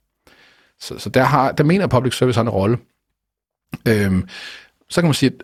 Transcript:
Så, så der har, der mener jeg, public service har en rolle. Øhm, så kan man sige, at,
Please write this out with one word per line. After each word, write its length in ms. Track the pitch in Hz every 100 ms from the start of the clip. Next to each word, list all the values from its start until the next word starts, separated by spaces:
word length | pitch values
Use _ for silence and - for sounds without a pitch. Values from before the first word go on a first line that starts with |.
| _ _ _ _ _ _ _ _
Så, 180 | - -
så 120 | -
der 120 | 131
har, 280 | 127 139 131
der 120 | -
mener 180 | 151 190
jeg, 80 | 175
public 240 | 123 127
service 220 | - 127 120
har 60 |
en 60 | 113
rolle. 300 | 101 98 120 - _ _ _ _ _ _ _ _ - -
Øhm, 400 | 107 101 92 90 - - - - _ -
så 120 | -
kan 80 | 170
man 60 |
sige, 160 | 131 131
at, 120 | -